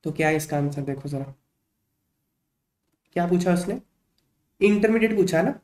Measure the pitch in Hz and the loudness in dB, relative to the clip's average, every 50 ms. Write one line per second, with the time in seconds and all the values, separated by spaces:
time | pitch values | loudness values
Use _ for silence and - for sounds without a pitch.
0 | _ 160 147 - 160 156 156 156 151 - 151 143 143 143 143 143 139 135 139 135 | _ -8 -4 -2 0 0 0 -2 -2 -4 -4 -2 -2 -2 -4 -6 -6 -6 -8 -8
1 | - 143 143 135 139 135 - _ _ _ _ _ _ _ _ _ _ _ _ _ | -8 -8 -8 -8 -8 -10 -14 _ _ _ _ _ _ _ _ _ _ _ _ _
2 | _ _ _ _ _ _ _ _ _ _ _ _ _ _ _ _ _ _ _ _ | _ _ _ _ _ _ _ _ _ _ _ _ _ _ _ _ _ _ _ _
3 | _ _ _ 175 175 175 180 175 175 185 175 175 180 196 - - - _ _ _ | _ _ _ -4 0 0 0 0 2 2 0 0 0 -4 -6 -8 -10 _ _ _
4 | _ _ _ _ _ _ _ _ _ _ _ _ 196 208 208 202 208 220 226 226 | _ _ _ _ _ _ _ _ _ _ _ _ 4 4 4 4 4 2 4 4
5 | 220 220 220 202 180 180 165 160 180 262 285 - | 2 2 2 2 2 2 2 2 0 0 -2 -6